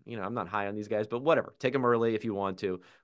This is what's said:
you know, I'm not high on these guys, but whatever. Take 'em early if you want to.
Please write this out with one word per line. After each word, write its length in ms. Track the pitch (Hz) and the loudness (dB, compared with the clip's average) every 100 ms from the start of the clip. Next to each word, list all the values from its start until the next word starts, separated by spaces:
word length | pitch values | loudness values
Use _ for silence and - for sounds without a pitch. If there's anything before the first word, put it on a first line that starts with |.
| - | -12
you 120 | 113 | -6
know, 60 | |
I'm 100 | 95 | -4
not 160 | 120 87 | -4 -2
high 180 | 104 101 | -2 -2
on 80 | 104 | -4
these 140 | 104 | -2
guys, 180 | 107 104 | -2 -2
but 120 | 120 | 0
whatever. 360 | 147 139 - - | 4 4 2 -2
Take 140 | 127 | 0
'em 120 | 135 120 | 2 4
early 300 | 117 117 110 | 4 4 0
if 100 | 113 | -2
you 80 | |
want 240 | 98 98 92 | -2 -2 -2
to. 220 | 98 90 - - | -4 -4 -8 -10